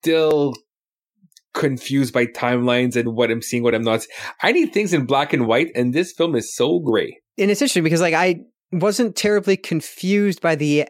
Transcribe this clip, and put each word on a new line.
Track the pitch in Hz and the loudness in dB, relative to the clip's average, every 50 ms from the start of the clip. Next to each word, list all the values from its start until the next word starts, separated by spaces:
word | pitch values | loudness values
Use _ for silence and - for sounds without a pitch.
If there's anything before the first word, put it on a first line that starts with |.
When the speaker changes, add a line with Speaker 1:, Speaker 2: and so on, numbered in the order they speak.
| - | 0
Speaker 1:
still | 165 160 160 160 156 151 151 143 143 127 - _ _ _ _ _ _ _ _ _ _ _ _ _ _ _ - _ _ _ | 2 2 4 4 4 4 2 2 0 -2 -6 _ _ _ _ _ _ _ _ _ _ _ _ _ _ _ -20 _ _ _
confused | - - 143 135 120 - - 135 139 139 120 - | -2 -2 -2 -2 -2 -6 -4 0 0 0 0 0
by | 127 120 | 0 -2
timelines | 117 120 - - 120 123 123 120 123 123 123 127 123 120 | 0 -2 -4 -2 0 0 0 2 2 2 2 0 0 0
and | 120 117 120 113 | 0 -2 -2 0
what | 113 120 113 | 0 0 0
I'm | 113 117 113 | 0 -2 -4
seeing, | - - 120 120 | -4 -4 0 0
what | 120 113 | 0 0
I'm | 113 117 | 2 0
not | 113 113 113 | 0 0 0
s-, | - - - - - - - _ - | -2 -6 -14 -14 -14 -14 -8 _ 0
I | 180 240 | 2 2
need | 359 320 - - | 2 0 0 0
things | - 214 190 175 | -2 0 0 0
in | 156 135 | 0 0
black | 120 139 135 147 147 - | 2 0 0 0 0 0
and | 143 120 | -2 2
white, | 113 113 123 160 165 - | 2 2 2 2 0 -2
and | 120 123 123 123 | -2 -2 0 0
this | 156 180 180 - | -2 -2 -4 -2
film | - 165 170 156 | -4 -2 0 0
is | 120 107 - - | -2 -4 -4 -4
so | - 131 139 175 180 | -2 0 0 0 0
gray. | 160 131 110 101 - - - - _ _ _ - | 0 0 0 0 0 -4 -8 -16 _ _ _ -2
Speaker 2:
And | 202 196 | 0 0
it's | 208 202 | 2 2
interesting | 294 269 - 185 165 | 0 0 0 0 2
because, | 160 165 165 | 2 2 2
like, | 175 170 160 | 2 2 2
I | 160 180 185 175 - - _ _ _ _ _ - | 2 2 2 0 -2 -6 _ _ _ _ _ -4
wasn't | 175 160 208 202 - 247 220 - | 0 0 0 2 0 -2 -2 -2
terribly | - - 208 208 208 196 196 196 | -2 0 0 0 2 2 0 -2
confused | 190 - - 170 160 - - - - - 180 196 208 202 202 180 - | -2 -2 -4 -4 -4 -4 -6 -14 -8 -2 0 0 2 2 0 -2 0
by | - 165 160 | 0 -2 0
the | 143 151 151 147 147 147 - | 0 0 0 2 0 0 -2